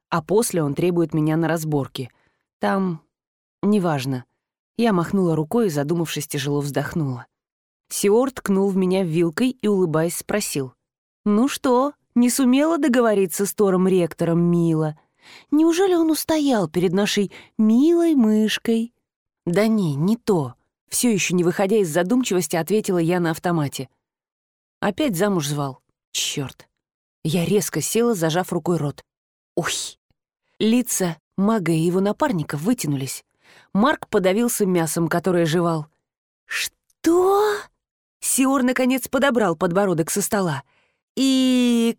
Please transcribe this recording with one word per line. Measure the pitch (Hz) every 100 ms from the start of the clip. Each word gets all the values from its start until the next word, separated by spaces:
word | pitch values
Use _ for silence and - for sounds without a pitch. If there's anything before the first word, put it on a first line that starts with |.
| -
а | 170
после | 156 208 240 175
он | 143
требует | 139 175 175 165
меня | 160 151 156
на | 160
разборки. | 160 156 147 127 - 123 _ _ _ _ -
Там... | 208 196 185 160 _ _ _ _ _ _
неважно". | 202 208 175 147 131 127 - _ _ _ _ -
Я | 233
махнула | 180 170 202 175
рукой | 156 151 240 214
и, |
задумавшись, | 147 143 170 160 147 -
тяжело | 147 139 143
вздохнула. | 143 131 143 170 139 123 - _ _ _ _ _ -
Сиор | - 202 220 269
ткнул | - - 190 202
в | 190
меня | 185 190
вилкой | 180 160 170 160 254
и, | - 214
улыбаясь, | 196 175 151 170 -
спросил: | - 208 - 147 131 - _ _ _ _
"Ну | 208 208 277
что, | - 269 247 285 - _
не | 240 240
сумела | 254 254 262 311 330
договориться | 294 247 233 202 190 -
с | 196
Тором-ректором, | - 196 185 185 185 165 - 170 170
Мила? | 175 170 170 156 156 156 _ _ - - -
Неужели | 294 330 330 392
он | 349 320
устоял | 302 - 311 285 226 165
перед | 180 180
нашей | 185 202 208 185 - - -
милой | 214 233 311 339 339
мышкой?" | 285 214 214 214 - - 226 233 _ _ _ _ _ -
"Да | 175 220
не, | 220 170 139
не | 175 226
то", | - 185 127 - _ _ -
всё | - 247
ещё | 196 -
не | 180
выходя | 170 180 190 220
из | 180
задумчивости, | 156 180 254 247 185 175
ответила | 170 165 214 208 180
я | 165 180
на | 170
автомате. | 160 180 170 139 - 127 _ _ _ _ _ _ _ _ -
"Опять | 208 196 302 165
замуж | 208 185 143
звал. | 147 139 131 _ _ _
Чёрт". | - - - 131 - - _ _ _ _ _
Я | 160 170
резко | 165 208 - 156
села, | - 226 240
зажав | 202 165 165 180
рукой | 175 175 165
рот. | 147 - - _ _ _ _ -
Ух! | 156 - - - _ _ _ _ _ -
Лица | 214 240 240 - 175 160 _ -
мага | 196 226 165
и | 160
его | 170 185
напарника | 202 - 311 185 147 143
вытянулись. | 180 247 147 139 131 - - _ _ - _
Марк | 190 262 311 -
подавился | 214 185 202 240 - 196
мясом, | 175 160 170 165
которое | 175 190 175 165
жевал. | 175 170 160 156 _ _ _ _ _ -
"Что?" | - - _ _ _ 320 349 370 403 415 415 - _ _ _ _ _
Сиор, | - - 262 277
наконец, | 254 254 254 262 -
подобрал | 277 277 240 202 160
подбородок | 185 180 202 165 160
со | 202
стола. | 196 208 180 131 - _ _ _ _ -
"И | 269 262 254 254 247 233 233